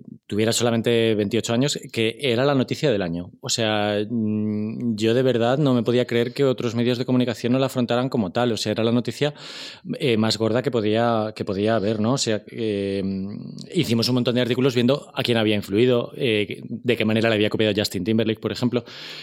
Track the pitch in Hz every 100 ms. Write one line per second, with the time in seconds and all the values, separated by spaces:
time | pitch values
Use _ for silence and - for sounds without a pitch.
0 | - - - 101 113 110 117 113 113 117
1 | 113 107 101 113 - 117 143 - - -
2 | 113 - 135 113 139 139 117 - 151 104
3 | 90 85 92 - - - 110 107 104 104
4 | 107 120 107 107 107 107 107 120 120 104
5 | 110 120 131 117 117 139 143 123 110 120
6 | 120 117 120 123 139 117 123 113 120 120
7 | 127 127 123 110 117 131 131 127 117 120
8 | 127 127 95 117 123 107 110 107 113 120
9 | 117 - 143 147 - - - - - 123
10 | 147 110 110 107 110 113 131 120 104 107
11 | 120 113 107 - 92 98 107 113 98 110
12 | 107 135 - 107 - 120 110 101 98 98
13 | 95 98 98 - 90 - - 180 131 117
14 | 113 123 123 120 120 120 135 123 120 143
15 | - - 120 113 107 104 95 98 127 120
16 | - - 120 107 101 - - 113 - 113
17 | 107 110 113 107 107 104 107 104 104 101
18 | 90 113 110 107 110 101 123 120 110 -
19 | - -